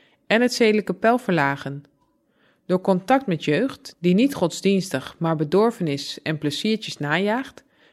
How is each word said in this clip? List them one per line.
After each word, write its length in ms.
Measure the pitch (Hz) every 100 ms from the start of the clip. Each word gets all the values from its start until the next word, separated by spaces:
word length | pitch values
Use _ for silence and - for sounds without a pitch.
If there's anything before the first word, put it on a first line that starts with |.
| _ _ -
en 140 | 214
het 120 | 247
zedelijke 400 | 240 226 214 190
peil 240 | 180 220 240
verlagen. 680 | - 175 139 139 139 139 - _ _ _ _ _ _ _ -
Door 160 | 180
contact 440 | 185 185 190 262 269
met 180 | 160
jeugd, 520 | - 151 262 - - -
die 140 | 175
niet 220 | 185 269 277
godsdienstig, 800 | 170 - 190 196 185 135 - -
maar 160 | 165 160
bedorven 520 | 151 185 220 233 170
is 320 | 139 - -
en 140 | - 156
pleziertjes 600 | 151 139 214 220 - -
najaagt, 680 | 147 156 202 226 269 - - _ _